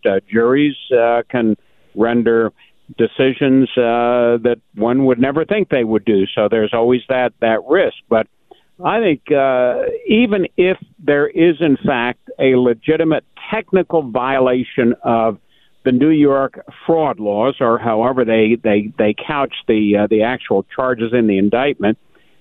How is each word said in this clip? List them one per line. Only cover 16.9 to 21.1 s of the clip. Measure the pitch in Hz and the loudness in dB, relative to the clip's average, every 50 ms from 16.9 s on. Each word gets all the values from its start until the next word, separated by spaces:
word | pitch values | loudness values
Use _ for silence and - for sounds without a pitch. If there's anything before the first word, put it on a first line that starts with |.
| 165 160 156 139 110 92 | 0 0 0 -2 -4 -4
laws, | 107 104 101 104 117 135 135 - | -4 -4 -2 0 0 -2 -2 0
or | 135 117 113 113 | 0 0 0 0
however | 113 117 110 107 117 127 127 131 120 | 0 -2 0 0 0 0 0 0 0
they, | 113 110 110 107 110 120 | 0 2 2 2 2 0
they, | 117 - 110 104 107 104 110 - - | 0 0 0 0 0 -2 -2 -4 -2
they | 110 104 107 | -2 -2 -2
couch | - - - 151 143 135 - - - - - | -4 -6 -6 -4 -4 -4 -6 -8 -6 -4 -2
the, | 113 107 107 101 101 | 0 0 2 2 2
uh, | 101 104 104 | 2 2 2
the | 110 107 110 | 0 0 0
actual | 120 127 120 - - 110 98 98 | 0 -2 -4 -4 -4 -2 -2 -4
charges | - - - 131 127 127 110 117 110 | -4 -6 -4 -2 -2 -2 -2 -4 -2